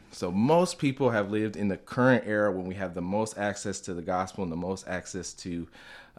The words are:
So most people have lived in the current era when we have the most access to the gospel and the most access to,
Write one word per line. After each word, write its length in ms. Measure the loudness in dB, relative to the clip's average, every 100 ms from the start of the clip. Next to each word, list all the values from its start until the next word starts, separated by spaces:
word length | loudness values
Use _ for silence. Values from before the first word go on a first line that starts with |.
| -16
So 200 | -6 -2
most 460 | 2 6 6 4 0
people 320 | -2 2 2
have 200 | 2 2
lived 240 | 0 -2 0
in 120 | -2
the 80 | -2
current 480 | -4 4 6 6 4
era 240 | 2 2
when 140 | 2 -4
we 80 | -6
have 180 | -6
the 80 | -4
most 360 | -2 0 0 -2
access 420 | -2 -2 -4 -6
to 120 | -6
the 80 | -6
gospel 420 | -2 0 -2 -4
and 80 | -4
the 40 | -4
most 300 | -4 -4 -6
access 440 | -8 -6 -8 -10 -10
to, 320 | -8 -6 -8 -14 -20 -20 -20